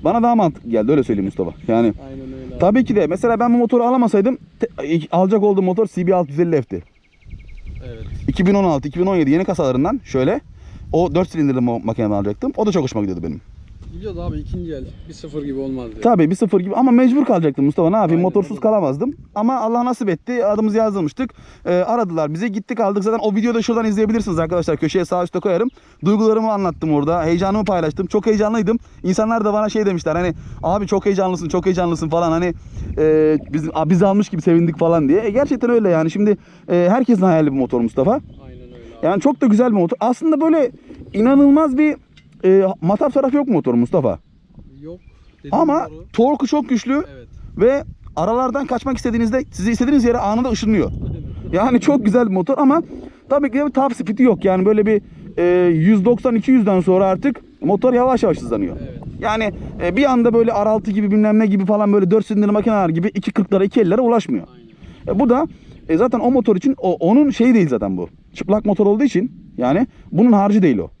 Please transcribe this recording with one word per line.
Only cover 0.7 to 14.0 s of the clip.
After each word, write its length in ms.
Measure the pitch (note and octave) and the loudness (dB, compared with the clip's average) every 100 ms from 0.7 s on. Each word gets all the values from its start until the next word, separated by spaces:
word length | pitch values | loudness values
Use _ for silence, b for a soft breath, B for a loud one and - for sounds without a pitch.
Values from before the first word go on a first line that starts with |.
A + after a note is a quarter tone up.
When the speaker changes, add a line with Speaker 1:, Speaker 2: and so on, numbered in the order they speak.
Speaker 1:
geldi, 200 | A2+ G#2+ | -2 2
öyle 120 | D3 | 0
söyleyeyim 220 | B2 G#2 | 0 -2
Mustafa. 260 | G2 - F2 D#2+ - | -4 -6 -8 -8 -4
Yani 240 | A2+ A#2 G2+ - | 0 0 -2 -14
Speaker 2:
Aynen 260 | C3+ C3 | -16 -16
öyle 200 | - B2+ | -16 -14
abi. 60 | B2 | -2
Speaker 1:
tabii 240 | E3+ A3 | 2 2
ki 120 | B3 G#3 | 0 0
de 100 | D#3 | 0
mesela 340 | F3 A#3+ A3+ | -2 -2 0
ben 140 | A#3+ | 0
bu 40 | A#3+ | 2
motoru 260 | A#3 B3 | 2 2
alamasaydım 540 | A#3 B3+ A#3+ G#3 G#3 B3+ - - | 0 0 2 2 0 -2 -10 -8
te-, 480 | - - C#3 E3 D#3 | -8 -6 -4 -4 -2
alacak 300 | E3+ F#3 G#3+ | 0 2 2
olduğum 200 | G#3 G3 | 2 2
motor 240 | F#3 F3+ G#3+ | 0 0 -2
C 200 | - F3 | -2 0
B 80 | |
altı 160 | F#3 D#3+ | 0 0
yüz 100 | C#3+ | -2
elli 220 | E3 D#3+ | 0 0
F'ti. 200 | A#2 F2+ - _ _ _ - - - - - - B2+ | -4 -10 -12 _ _ _ -20 -20 -18 -18 -16 -14 -14
Speaker 2:
Evet. 180 | A2+ A2 - - | -14 -14 -8 -6
Speaker 1:
İki 180 | - F#3 | 0 2
bin 80 | |
on 100 | G3+ | 4
altı, 240 | F#3+ D3 C#3+ | 2 0 -2
iki 120 | D#3 | -2
bin 60 | F#3 | 0
on 100 | F#3 | 2
yedi 140 | C#3+ | 2
yeni 140 | D#3 | 2
kasalarından 560 | F#3 F#3 C#3+ B2+ D#3 B3+ | 0 0 0 2 0 -2
şöyle. 360 | - C3 C3+ A#3+ - B B B B | -4 -2 0 -2 -6 B B B B
O 200 | D#3+ F3 | -2 0
dört 160 | D3+ F#3 | 0 -2
silindirli 280 | E3 D3 B2+ | -2 0 0
mo-, 260 | A#2+ A#2 | 0 -2
makineden 260 | A2 A2+ G#2+ | -4 -2 -2
alacaktım. 420 | G#2 G2+ G#2+ C4 - | -2 -4 -4 -6 -2
O 100 | G#3+ | -2
da 60 | |
çok 100 | F3+ | 0
hoşuma 200 | C3 A2+ | -2 -4
gidiyordu 200 | G2+ F2+ | -4 -4
benim. 180 | E2 D2 - - - - - | -8 -10 -14 -20 -20 -20 -18
Speaker 2:
Gidiyordu 300 | F3 | -14